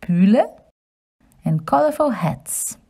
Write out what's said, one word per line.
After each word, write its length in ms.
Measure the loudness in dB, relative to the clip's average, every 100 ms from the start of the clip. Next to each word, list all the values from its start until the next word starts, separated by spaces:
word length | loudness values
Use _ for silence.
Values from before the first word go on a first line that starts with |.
pull? 440 | -2 2 4 4 2 -4 _ _ _ _ _ _ _ _ -4
And 200 | -4 0
colorful 460 | 0 0 0 -2
hats. 640 | -2 -4 -6 -10 -10 -10 -12 _